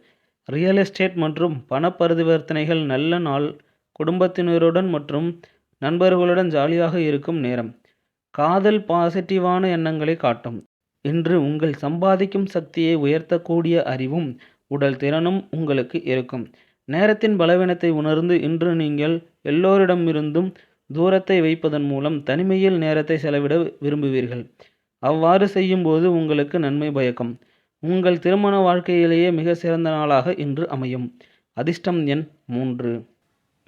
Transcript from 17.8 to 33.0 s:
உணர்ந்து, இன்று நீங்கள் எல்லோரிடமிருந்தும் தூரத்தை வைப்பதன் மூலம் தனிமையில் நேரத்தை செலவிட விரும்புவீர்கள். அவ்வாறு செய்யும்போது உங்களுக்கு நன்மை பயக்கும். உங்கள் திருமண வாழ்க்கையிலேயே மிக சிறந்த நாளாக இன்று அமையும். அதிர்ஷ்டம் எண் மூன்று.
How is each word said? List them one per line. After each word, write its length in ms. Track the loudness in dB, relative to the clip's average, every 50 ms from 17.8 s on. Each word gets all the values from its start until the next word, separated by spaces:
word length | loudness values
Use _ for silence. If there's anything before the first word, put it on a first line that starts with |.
| 0 0
உணர்ந்து, 520 | 0 0 0 0 0 0 2 2 0 0
இன்று 340 | 0 -2 -2 -2 0 0 0
நீங்கள் 480 | 0 0 -2 -2 -2 0 0 -2 -2 -6 _ _ _ -4
எல்லோரிடமிருந்தும் 1120 | -2 0 2 4 4 4 4 4 4 4 2 2 0 0 0 -2 -2 0 0 -2 -2 -4 -10 _ _ _ _ _ -10 -2
தூரத்தை 480 | 0 2 2 2 2 2 2 2 2
வைப்பதன் 420 | 4 2 2 0 -2 -2 -2 -2 -2
மூலம் 400 | -2 -2 -2 -2 -2 -4 -4 -4
தனிமையில் 540 | -2 -2 -2 0 0 2 2 2 2 2 2
நேரத்தை 400 | 0 0 0 0 0 0 -2 -2
செலவிட 540 | 0 -2 -2 0 0 0 0 0 0 -2 -4 -6
விரும்புவீர்கள். 720 | -4 -4 -2 -2 -2 0 0 -2 -2 -4 -6 -10 -12 -14 _ _ _ _ _ _ _ _ _ _
அவ்வாறு 480 | -2 -2 0 2 4 4 4 4 4 2
செய்யும்போது 640 | 2 0 0 2 0 0 2 2 2 2 4 2
உங்களுக்கு 480 | 2 2 0 0 0 0 0 -2 -2 -2
நன்மை 320 | -2 0 -2 -2 -2 -2
பயக்கும். 460 | -2 0 0 0 -2 -2 -6 -6 -8 -10 _ _ _ _ _ _ _ _
உங்கள் 400 | -4 -2 0 2 2 2 2 2
திருமண 400 | 2 0 2 2 2 2 2 4
வாழ்க்கையிலேயே 720 | 4 4 2 2 0 0 2 2 4 4 4 4 4 2
மிக 220 | 2 0 0 0 -2
சிறந்த 360 | -2 -2 -2 -2 0 0 -2
நாளாக 440 | -2 -2 0 2 2 2 2 0 -2
இன்று 360 | -4 -4 -4 -4 -4 -4 -6
அமையும். 480 | -6 -6 -6 -6 -6 -6 -8 -10 -12 _ _ _ _ _ _ _ _
அதிர்ஷ்டம் 520 | -4 -2 -2 -4 -2 -4 -2 -2 0 0
எண் 220 | 0 -2 -2 -4 -8 -12 _ _
மூன்று. 600 | -8 -6 -4 -4 -4 -4 -4 -4 -4 -6 -6